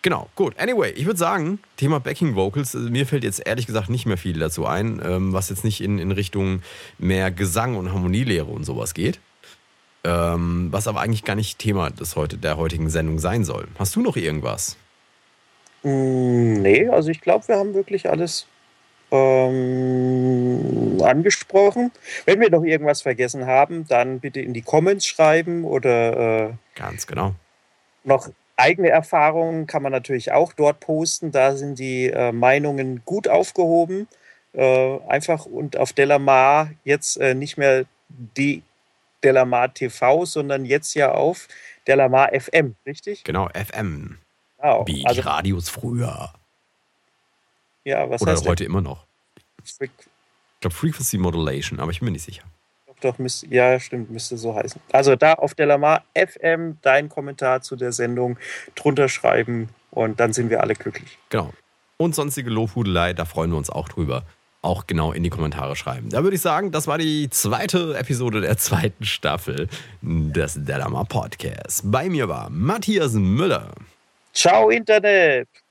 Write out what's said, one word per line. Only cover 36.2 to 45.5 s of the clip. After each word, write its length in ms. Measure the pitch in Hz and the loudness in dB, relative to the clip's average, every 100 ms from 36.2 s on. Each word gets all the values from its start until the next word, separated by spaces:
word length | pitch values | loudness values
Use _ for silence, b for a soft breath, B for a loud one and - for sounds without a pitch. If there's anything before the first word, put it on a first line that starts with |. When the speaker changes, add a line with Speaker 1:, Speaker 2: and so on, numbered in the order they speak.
| 139 135 135 147 156 156 | 6 6 6 4 2 -8
Speaker 2:
jetzt, 340 | 139 151 - - | -2 -2 -2 -2
äh, 160 | 135 | 0
nicht 240 | 131 147 - | 0 -4 2
mehr 280 | 139 131 131 _ _ | 4 4 0 _ _
D-, 540 | 131 113 - 139 80 _ _ _ _ _ _ | -20 -12 -2 -2 -2 _ _ _ _ _ _
Delamar 500 | 139 131 127 120 127 | 4 4 4 2 0
T 160 | - 127 | -4 -8
V, 360 | - 127 151 | 0 4 4
sondern 400 | 175 156 143 139 | 2 -4 -2 -4
jetzt 280 | 127 143 - | 0 -2 0
ja 180 | 151 139 | 0 2
auf 360 | - 143 180 - B B B - | 2 0 -2 -14 B B B 2
Delamar 460 | 135 131 131 139 | 4 6 6 4
F 160 | 135 - | 2 0
M, 240 | 165 139 110 | 0 0 -6
richtig? 380 | - 147 - 208 | -16 -12 -12 -10
Speaker 1:
Genau, 240 | - 87 90 | -6 -4 -4
F 180 | 87 104 | -6 -8
M. 460 | - 101 73 76 - _ _ _ _ | -6 -6 -6 -12 -16 _ _ _ _
Speaker 2:
Genau, 280 | 147 117 - | 0 2 0
Speaker 1:
Wie 180 | 71 | -2
Speaker 2:
also 160 | 90 123 | 0 -2
Speaker 1:
die 60 | 71 | -2
Radios 420 | 78 92 | -2 -2